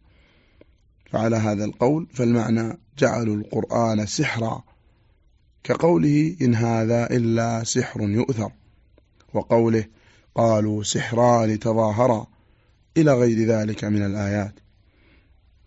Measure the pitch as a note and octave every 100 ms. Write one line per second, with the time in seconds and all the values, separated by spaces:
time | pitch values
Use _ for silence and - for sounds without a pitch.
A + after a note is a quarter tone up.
0 | _ _ _ _ _ _ - _ _ _
1 | _ - A2+ A2+ A2 G#2 G#2 - B2 D3+
2 | E3 - A#2+ A#2+ A2+ A2+ A2+ - _ -
3 | B2+ A#2 A#2 G#2 G#2 A2+ G2+ A#2 A2+ A2
4 | G#2+ - D3 A#2 A2+ - - _ _ _
5 | _ _ _ _ _ _ - B2+ E3 E3+
6 | D3+ D3 D#3 F3 C3 A2+ A#2 A2+ A2 A#2
7 | A#2 B2 A#2 A2+ A#2 A2+ A#2 C3 A#2 -
8 | G#2 G#2+ - A2+ G#2 - _ _ _ _
9 | _ _ _ A2 - A#2 A#2 A2+ G#2+ _
10 | _ _ _ - A#2 A2 G#2+ G#2+ G#2 -
11 | A2 A2+ A#2+ A#2+ A2 G#2+ A#2 A2 A2 G#2
12 | B2+ A2+ A#2 _ _ _ _ _ _ -
13 | D3+ B2+ B2 A2+ A2+ A2+ G#2+ G#2+ G#2+ G#2
14 | G2+ G2+ G2+ G#2 G2+ - _ _ _ _
15 | _ _ _ _ _ _